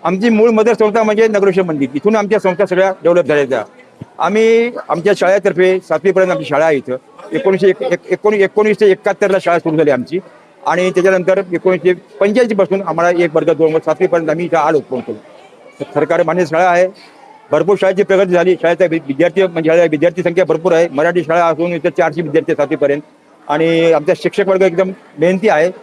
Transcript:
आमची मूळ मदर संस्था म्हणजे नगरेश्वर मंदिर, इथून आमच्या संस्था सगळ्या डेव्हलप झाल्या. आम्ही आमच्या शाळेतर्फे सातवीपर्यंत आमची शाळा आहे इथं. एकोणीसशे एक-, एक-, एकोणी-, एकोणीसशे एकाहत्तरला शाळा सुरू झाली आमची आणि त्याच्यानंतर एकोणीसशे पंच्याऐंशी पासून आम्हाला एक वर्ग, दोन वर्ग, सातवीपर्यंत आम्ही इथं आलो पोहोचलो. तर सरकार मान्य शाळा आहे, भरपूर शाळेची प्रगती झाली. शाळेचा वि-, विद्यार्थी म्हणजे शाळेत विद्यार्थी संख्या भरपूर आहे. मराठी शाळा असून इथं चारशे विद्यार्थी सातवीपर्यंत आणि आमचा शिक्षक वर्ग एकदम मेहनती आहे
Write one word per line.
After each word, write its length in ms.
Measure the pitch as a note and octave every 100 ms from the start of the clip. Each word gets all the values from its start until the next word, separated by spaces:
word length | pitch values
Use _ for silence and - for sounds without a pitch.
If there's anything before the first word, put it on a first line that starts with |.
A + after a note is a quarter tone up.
आमची 240 | D#3+ F#3 A#3
मूळ 220 | A3 A3+
मदर 220 | A3 A3
संस्था 280 | A3 G#3+ G#3+
म्हणजे 260 | A3 G#3+ A3+
नगरेश्वर 360 | G#3+ G3 F#3
मंदिर, 240 | F#3 D3+ C3+
इथून 220 | C#3 G3+ A3
आमच्या 220 | G3+ G#3+
संस्था 280 | F#3+ F3+ G3+
सगळ्या 260 | F3+ F#3+ F#3
डेव्हलप 220 | E3 F3 C#3
झाल्या. 380 | D3+ C#3 B2+ G#2 - - _ - -
आम्ही 540 | E3 G#3 A3+ A3+ A#3 A#3+ -
आमच्या 240 | - F3 G3
शाळेतर्फे 640 | F3+ G3+ G3+ E3+ F#3 F#3
सातवीपर्यंत 520 | F3+ D#3 F3+ F3+ F#3
आमची 140 | E3
शाळा 220 | D3 C#3+ D#3+
आहे 100 | D3
इथं. 200 | B2 B2+ _ - -
एकोणीसशे 360 | D#3+ F#3+ F#3+ F#3+
एक-, 140 | F#3
एक-, 240 | - F3 -
एकोणी-, 300 | F#3 G#3 G#3+
एकोणीसशे 500 | G3 - G#3+ G#3 G#3
एकाहत्तरला 480 | F#3 - G3 G3+ F#3+
शाळा 180 | F3 E3+
सुरू 180 | E3 D#3
झाली 140 | D3+
आमची 280 | B2+ A#2+ E3 - - _ _ -
आणि 240 | E3 F#3
त्याच्यानंतर 500 | F3+ F3+ F#3+ F3+ F#3+ F#3+
एकोणीसशे 400 | E3+ F#3 F#3 D#3+
पंच्याऐंशी 640 | F3+ - - G3+ G#3+ A#3+
पासून 280 | G#3 F#3+ G3
आम्हाला 420 | F#3 D#3+ E3+ F3
एक 120 | F3 D#3
वर्ग, 160 | D#3
दोन 200 | D#3 D#3+
वर्ग, 120 | D#3+
सातवीपर्यंत 460 | D#3 D#3 F#3 E3+ D#3+
आम्ही 140 | D#3
इथं 120 | F3 D#3+
आलो 240 | D3+ D#3
पोहोचलो. 340 | A#2+ B2+ A2+ G#2+ - - - - - _
तर 40 | -
सरकार 280 | - C#3+ E3
मान्य 220 | D#3+ E3+ E3+
शाळा 240 | D#3+ F3+
आहे, 180 | F3 F#3 G3+ - - - - -
भरपूर 260 | D3+ E3 G3+
शाळेची 220 | F#3+ F#3+
प्रगती 280 | G3+ F#3+ F#3+
झाली. 260 | F3 F3 F3+
शाळेचा 220 | E3 E3+
वि-, 160 | F3+ E3 C#3
विद्यार्थी 400 | C3+ E3+ E3+ F#3+
म्हणजे 240 | E3+ D#3+
शाळेत 200 | E3 E3+
विद्यार्थी 320 | D3+ E3 E3+
संख्या 220 | F3 E3+
भरपूर 280 | F3 D#3+ F3
आहे. 160 | E3 E3+
मराठी 360 | C#3 D#3+ F3
शाळा 220 | D3+ E3 E3+
असून 260 | D#3 E3+
इथं 160 | E3+ D#3 E3
चारशे 240 | E3 D3+
विद्यार्थी 300 | E3 D3+ D3+
सातवीपर्यंत 500 | D3+ C#3+ D3+ C#3+ C#3+ D3 _ _ _ -
आणि 440 | D3 E3 E3 E3
आमचा 200 | D#3+ D3+ F3
शिक्षक 320 | F3 - F#3+
वर्ग 140 | F#3+
एकदम 280 | F#3+ E3+ F#3+ F#3+ - C#3+
मेहनती 300 | D#3+ F#3 G#3
आहे 200 | D#3 E3+ F#3